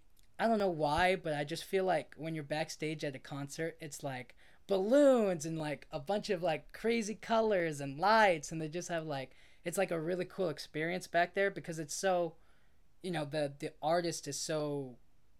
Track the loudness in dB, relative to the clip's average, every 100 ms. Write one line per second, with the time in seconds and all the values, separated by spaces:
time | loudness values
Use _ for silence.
0 | -20 -20 -14 -2 2 2 2 2 2 4
1 | 4 4 0 -2 -2 -6 -2 0 2 2
2 | 0 -8 -6 -6 -4 -4 -4 -4 -6 -4
3 | -6 -8 -8 -8 -8 -6 -6 -6 -12 -8
4 | -6 -6 -10 -18 -20 -12 -2 0 4 6
5 | 8 6 4 0 -2 -4 -4 -6 -8 -8
6 | -2 -2 0 0 0 -2 -4 -4 0 0
7 | -2 -6 0 2 4 2 0 -2 -6 0
8 | 4 8 6 4 -2 -6 -4 -6 -4 -4
9 | -4 -6 -6 -12 -20 -12 -6 0 0 0
10 | -2 -2 -4 -2 -2 -4 -6 -4 -2 -4
11 | -2 2 2 2 0 -2 -8 -8 -6 -2
12 | 2 2 0 -4 -20 -20 -20 -20 -20 -12
13 | -6 -4 -2 -2 -2 -4 -10 -4 0 2
14 | 0 -4 -6 -6 -4 -2 -2 -4 -6 -12
15 | -20 -20 -20 -20